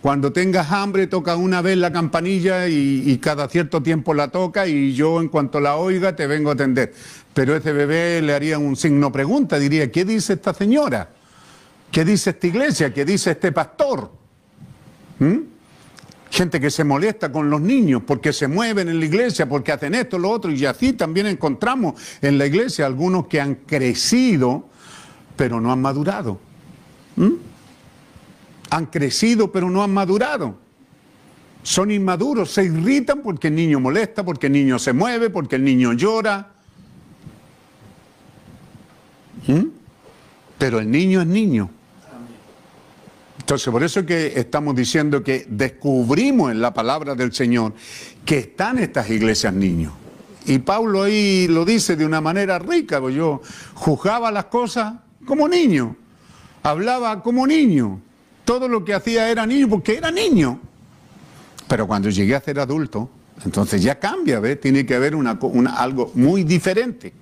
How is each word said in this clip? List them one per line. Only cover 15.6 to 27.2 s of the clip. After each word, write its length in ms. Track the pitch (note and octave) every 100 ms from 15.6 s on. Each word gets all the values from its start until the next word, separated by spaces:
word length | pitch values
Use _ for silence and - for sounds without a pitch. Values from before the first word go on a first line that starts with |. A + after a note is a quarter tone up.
| _ - - - - - -
Gente 280 | - F3+ D#3
que 100 | C#3
se 140 | -
molesta 480 | D3 C#3 G#3 G#3+ D#3
con 180 | C#3 D3
los 100 | D3
niños 440 | E3+ C4+ F#3+ B2+ -
porque 260 | C#3+ D#3
se 160 | C#3 C#3
mueven 400 | E3+ A#3 G3+ E3+
en 120 | E3
la 60 | D#3+
iglesia, 440 | F#3 B3 E3+ C#3+
porque 220 | C#3+ C3
hacen 240 | C#3+ C#3+ D3+
esto, 240 | D3 F#3
lo 100 | F#3
otro, 220 | A3+ F#3
y 120 | C#3
así 300 | C#3 B2 B3+
también 320 | A3+ D#3+ E3+ G#3
encontramos 680 | F#3 D#3+ C3 A3+ C4 F#3 - - -
en 160 | C#3 C#3
la 80 | C#3+
iglesia 400 | E3+ B3 - C#3
algunos 400 | C3 F3+ F#3 -
que 160 | D#3+
han 140 | C#3+ C3
crecido, 1120 | - D3+ B2+ A2+ - A#3+ B3+ E3 B2+ C#3 - - - - - - - -
pero 240 | B2+ A#2
no 120 | A#2
han 100 | C3
madurado. 580 | C3+ C#3 D3 G3+ C3 F#2+ - - - - - - -
¿Mm? 140 | -